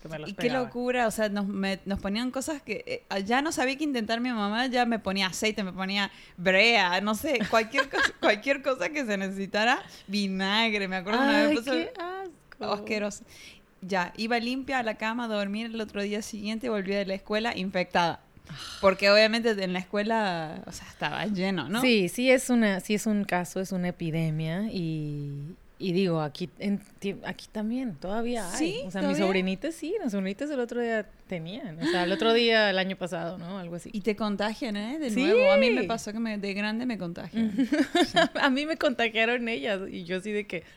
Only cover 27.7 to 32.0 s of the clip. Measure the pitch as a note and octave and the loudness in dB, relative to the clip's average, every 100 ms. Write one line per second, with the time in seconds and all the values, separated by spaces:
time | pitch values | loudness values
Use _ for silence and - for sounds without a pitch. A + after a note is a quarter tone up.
27.7 | B3 B3+ C#3+ F3 A3 A#3 A#3+ F3+ A3+ E4 | -4 -6 -6 -4 -2 -2 -2 -4 -2 -2
28.7 | A4 C#5 F#3+ F#3 F#3+ F#3+ F#3+ F#3 F#3+ D4 | -2 -6 -2 0 2 2 2 0 -2 -6
29.7 | - D4 A4 D4 G3 F#3+ G3+ C#4+ C#4 A#3 | -6 -6 -4 -2 -2 -4 -4 -4 -4 -4
30.7 | A#3+ A#3 A3 G#3 - - F3 D#3+ A#3 A#3+ | -2 -2 -2 -4 -10 -10 -8 -8 -10 -10
31.7 | D#3 D4+ E4+ | -4 0 2